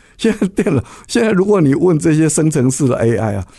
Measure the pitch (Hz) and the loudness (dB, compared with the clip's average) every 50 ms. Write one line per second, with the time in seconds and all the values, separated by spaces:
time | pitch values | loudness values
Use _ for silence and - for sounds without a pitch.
0 | _ _ _ _ - 220 214 214 - 185 - - 202 220 170 127 - - - - | _ _ _ _ -2 -2 -2 0 -4 -4 -2 -2 -2 0 0 -2 -4 -6 -14 -20
1 | - - - 240 233 - - 185 190 202 208 196 165 139 135 - - 185 180 151 | -16 -6 -2 -2 0 0 0 0 2 2 2 2 2 2 2 2 2 2 0 2
2 | - 165 156 151 160 160 156 - 156 156 156 156 120 131 131 - 151 127 120 - | 0 0 2 2 2 0 0 0 0 0 0 0 0 0 0 0 -2 -2 0 0
3 | - 113 117 101 110 110 104 101 87 - - | 0 0 0 0 -2 -4 -4 -6 -8 -10 -14